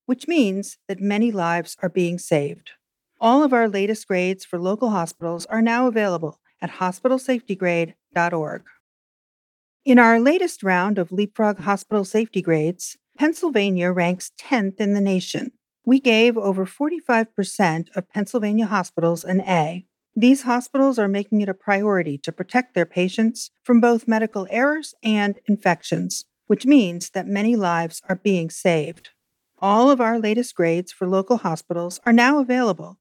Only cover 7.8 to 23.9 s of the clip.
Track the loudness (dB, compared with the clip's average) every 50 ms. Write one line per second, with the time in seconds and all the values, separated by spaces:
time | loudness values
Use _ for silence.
7.8 | -2 -4 -6 _ _ _ -4 -2 -2 0 -2 -4 -6 -6 -8 -12 _ _ _ _
8.8 | _ _ _ _ _ _ _ _ _ _ _ _ _ _ _ _ _ _ _ _
9.8 | 2 4 6 8 8 6 6 4 4 2 2 2 0 -4 -6 -4 -2 0 0 0
10.8 | 0 0 -2 -2 -4 -4 -2 -4 -4 -4 -2 -2 -2 -2 -2 -2 -2 -4 -4 -4
11.8 | -4 -4 -2 -2 -2 0 -2 -2 -2 -2 -4 -4 0 0 0 0 0 -2 -4 -6
12.8 | -12 -16 -16 _ _ _ _ -2 -2 -2 -2 -2 -4 -2 0 0 0 0 0 0
13.8 | 0 -2 0 0 0 0 -2 -4 -8 -16 _ -14 -6 -2 -2 -2 -2 -2 -4 -4
14.8 | -2 -2 0 0 0 0 0 -2 -4 -4 -8 -8 -8 -8 _ _ _ _ _ _
15.8 | 0 2 2 4 4 4 4 6 4 4 2 0 -2 -2 -2 -2 -4 -6 -6 -6
16.8 | -4 -4 -4 -6 -4 -2 0 0 0 -2 -4 -6 -6 -4 -2 0 0 0 0 -2
17.8 | -6 _ -8 -10 -10 _ -6 -6 -6 -4 -4 -4 -2 0 0 0 0 0 -2 -4
18.8 | -4 -4 -4 -2 0 0 0 -2 -4 -2 -2 -2 0 0 0 0 0 -2 -4 -10
19.8 | -14 _ _ _ _ _ -2 4 6 6 6 4 2 -2 -2 -2 -2 -4 0 2
20.8 | 2 2 2 0 0 0 0 -2 -2 -2 -2 -2 0 -2 -4 _ -2 -2 0 0
21.8 | 2 0 0 0 0 -2 -6 -8 -8 -10 -8 -8 -8 -2 -2 -2 -2 _ -2 -2
22.8 | -2 0 0 -2 -2 -2 0 0 0 0 0 -4 -12 -16 _ _ -2 2 4 4
23.8 | 6 4